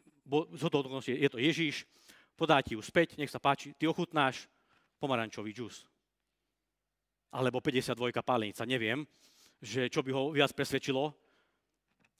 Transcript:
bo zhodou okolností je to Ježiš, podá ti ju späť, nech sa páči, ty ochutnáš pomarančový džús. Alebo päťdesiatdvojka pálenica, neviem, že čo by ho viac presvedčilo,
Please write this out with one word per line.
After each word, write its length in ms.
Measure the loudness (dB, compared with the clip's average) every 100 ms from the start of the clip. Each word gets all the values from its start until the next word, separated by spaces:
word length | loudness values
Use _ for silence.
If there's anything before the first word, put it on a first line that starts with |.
| _ _ -2
bo 240 | 0 0 -2
zhodou 280 | 2 2 0
okolností 280 | -4 -4
je 160 | 2 2
to 120 | 4
Ježiš, 440 | 2 2 -2 -4 -10 _ -20 -20 _
podá 280 | -2 4 4
ti 160 | 4 -6
ju 40 |
späť, 360 | 0 2 2 -2
nech 120 | -8
sa 40 | -2
páči, 360 | 0 0 -4
ty 160 | -2 0
ochutnáš 560 | 0 -2 0 0 0 -12 _ _ _ _ _
pomarančový 560 | -2 -2 -2 -8 -10
džús. 320 | -10 -12 -14 -20 _ _ _ _ _ _ _ _ _ _ _ _ _ _
Alebo 280 | -2 0 0
päťdesiatdvojka 600 | 0 0 0 -2 -2 -2 0
pálenica, 400 | 0 0 -4 -4
neviem, 400 | 0 0 -2 -6 _ _ _ -20 _
že 280 | -6 -2 -2
čo 120 | -2
by 80 | -2
ho 240 | -2 0
viac 200 | 2 2 2
presvedčilo, 560 | -2 -2 0 -2 -2 -6 _ _ _ _ _ _ _ _ _